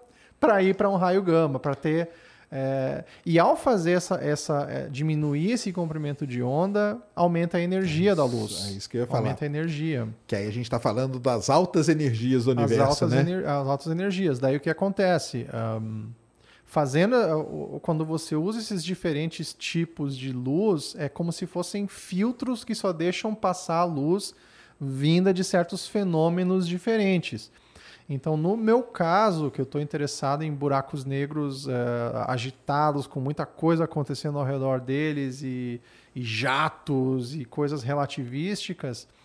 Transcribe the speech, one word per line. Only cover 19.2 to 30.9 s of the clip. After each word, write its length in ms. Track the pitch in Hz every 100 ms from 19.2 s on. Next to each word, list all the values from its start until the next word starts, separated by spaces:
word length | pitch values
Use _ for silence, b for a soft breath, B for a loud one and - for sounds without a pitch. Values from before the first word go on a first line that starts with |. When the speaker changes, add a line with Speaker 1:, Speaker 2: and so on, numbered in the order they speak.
| 160 - 151
Speaker 1:
tipos 640 | - - 165 165 - 143 131
de 160 | 131
luz, 640 | 127 127 156 220 160 - -
é 100 | 143
como 240 | - 170
se 140 | - 180
fossem 420 | 175 175 202 202
filtros 760 | - - 180 226 247 240 233
que 100 | - 220
só 160 | 196
deixam 420 | 160 175 180 220
passar 440 | 214 185 175 - 165
a 60 |
luz 500 | 175 151 147 196 - - b b b b
vinda 520 | 139 131 147 170 190
de 80 | 185
certos 440 | 180 185 170 185 -
fenômenos 800 | 214 190 160 160 175 180 185 175
diferentes. 800 | 175 - 226 196 185 - 110 - B B B B B B
Então, 280 | 139 160 156
no 200 | 165 226
meu 260 | 220 233
caso, 640 | 247 - 170 185 220 165 147
que 100 | -
eu 60 | 131
tô 140 | 147
interessado 600 | 147 151 143 - 139 147
em 80 | 156
buracos 520 | 143 143 139 135